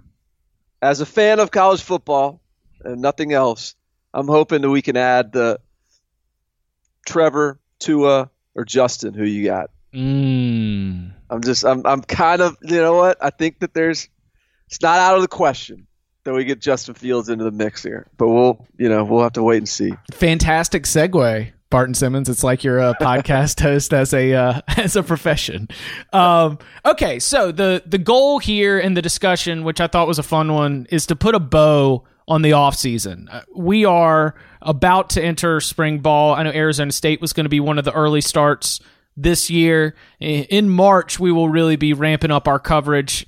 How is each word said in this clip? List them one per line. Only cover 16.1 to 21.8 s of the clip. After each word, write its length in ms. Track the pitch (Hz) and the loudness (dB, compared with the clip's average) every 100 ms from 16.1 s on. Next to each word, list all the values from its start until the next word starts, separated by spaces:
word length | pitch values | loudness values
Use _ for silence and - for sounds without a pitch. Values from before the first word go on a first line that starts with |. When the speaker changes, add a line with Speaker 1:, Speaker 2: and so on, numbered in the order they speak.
| _ | _
Speaker 1:
that 80 | 139 | -6
we 120 | 131 | -4
get 160 | 131 123 | -4 -4
Justin 340 | 143 127 - | -2 -4 -6
Fields 340 | 117 127 123 113 | -12 -4 -4 -4
into 160 | 113 | -6
the 80 | 113 | -6
mix 300 | 104 107 - | -4 -6 -6
here, 260 | - 110 - - | -12 -12 -16 -2
but 120 | 117 | 2
we'll, 380 | 117 - - - - | 4 2 0 -10 -4
you 120 | 117 | 0
know, 160 | 107 | 0
we'll 180 | 104 117 | 2 2
have 120 | 120 | 0
to 80 | 117 | 0
wait 160 | 113 113 | 2 2
and 100 | 107 | -2
see. 240 | - 98 98 - | -6 -6 -6 -14
Speaker 2:
Fantastic 720 | - 170 165 165 160 170 175 | -2 0 2 0 0 -2 -4
segue, 680 | - 160 175 180 120 110 110 - _ | -2 0 2 2 0 -2 -6 -14 _
Barton 240 | 127 | 0